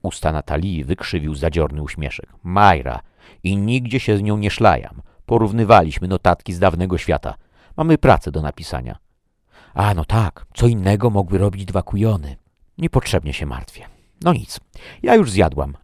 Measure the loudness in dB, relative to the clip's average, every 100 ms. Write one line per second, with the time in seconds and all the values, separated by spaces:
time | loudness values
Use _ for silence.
0 | -8 -2 -2 -2 -4 -4 -2 -4 -4 -6
1 | -4 -6 -4 -4 -2 0 -2 -4 -10 -8
2 | -10 -10 -18 -16 -2 6 6 6 -2 -10
3 | -14 _ -20 _ -4 -2 0 -2 -2 -4
4 | 0 0 0 -2 -2 2 2 2 -4 -18
5 | -20 _ -2 0 0 0 6 6 6 -4
6 | -4 0 2 0 -4 0 2 2 -2 -2
7 | -2 -4 -4 -12 _ _ _ -4 2 4
8 | 6 4 2 -4 -6 -8 -10 -10 -10 -16
9 | _ _ _ _ _ _ _ -2 0 0
10 | 0 0 0 -6 -18 2 2 4 0 2
11 | 2 0 0 0 0 -2 -4 -4 -4 -2
12 | 0 0 -4 -14 _ _ _ -8 0 0
13 | 0 -4 -4 -8 -8 -10 -14 -20 -20 _
14 | _ _ 0 0 -4 -16 _ -20 -20 -6
15 | 2 4 4 2 2 0 -8 -10